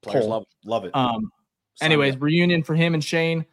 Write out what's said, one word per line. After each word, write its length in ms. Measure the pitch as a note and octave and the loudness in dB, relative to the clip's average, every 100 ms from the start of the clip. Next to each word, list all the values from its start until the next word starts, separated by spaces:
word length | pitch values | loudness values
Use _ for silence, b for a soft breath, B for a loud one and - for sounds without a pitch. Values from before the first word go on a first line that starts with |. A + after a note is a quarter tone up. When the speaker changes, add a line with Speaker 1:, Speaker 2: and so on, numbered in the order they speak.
Speaker 1:
Players 240 | - G#2+ G#2+ | -2 -2 0
Speaker 2:
Poll. 40 | |
Speaker 1:
love, 160 | A2 F#2+ _ - | -2 -6 _ -6
love 180 | A2+ | -4
it. 80 | F#2+ | -2
Speaker 2:
Um, 380 | C#3+ B2+ A2+ A2 _ _ _ _ - | -2 -2 -2 -8 _ _ _ _ -6
Speaker 1:
Sign 100 | D#3 | 0
Speaker 2:
anyways, 300 | D3+ C#3 C3+ | 2 2 0
Speaker 1:
up. 60 | |
Speaker 2:
reunion 420 | D3 E3+ F3 E3+ | 0 2 2 2
for 120 | D#3+ D#3+ | 0 0
him 180 | E3+ | 2
and 100 | D#3+ | 0
Shane 420 | D3 E3 E3 E3 D#3+ | -2 0 0 -2 -6